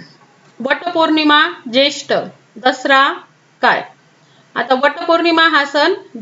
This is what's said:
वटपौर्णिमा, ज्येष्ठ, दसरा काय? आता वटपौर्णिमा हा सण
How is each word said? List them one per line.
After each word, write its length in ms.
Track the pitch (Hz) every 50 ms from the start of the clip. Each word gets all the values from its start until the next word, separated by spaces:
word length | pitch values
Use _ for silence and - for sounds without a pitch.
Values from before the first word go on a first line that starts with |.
| - - - _ _ _ _ _ _ _ _ _
वटपौर्णिमा, 880 | 226 262 294 285 - 349 349 330 320 311 311 311 302 302 294 294 311 349 349 - - 240
ज्येष्ठ, 420 | 214 262 277 285 285 - - - 233 170 - 196 - _ _ _ _
दसरा 580 | 226 214 254 285 - - 294 277 269 277 294 349 349 - _ _ _ _ _ _ _
काय? 220 | - 233 - - - - - _ _ _ _ _ _ _ _ _ _ _ _
आता 180 | - - - 262
वटपौर्णिमा 760 | 247 277 285 285 349 339 339 330 339 339 339 330 330 330
हा 180 | 330 311 285 285
सण 280 | 285 - 294 294 339 392 403 - - _ 233